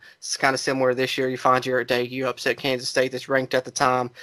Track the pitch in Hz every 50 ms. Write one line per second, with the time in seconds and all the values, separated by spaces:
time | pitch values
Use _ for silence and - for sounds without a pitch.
0 | - - - _ - - - - 147 135 135 127 - 147 135 131 131 127 123 123
1 | 131 127 - 139 131 127 127 123 - 135 127 127 123 131 127 123 120 - 127 123
2 | 123 120 127 131 131 123 123 - - 135 117 - - 139 131 123 123 - - 139
3 | 127 131 131 120 - - 139 131 127 127 - 127 127 131 - - 139 127 127 127
4 | 123 123 - -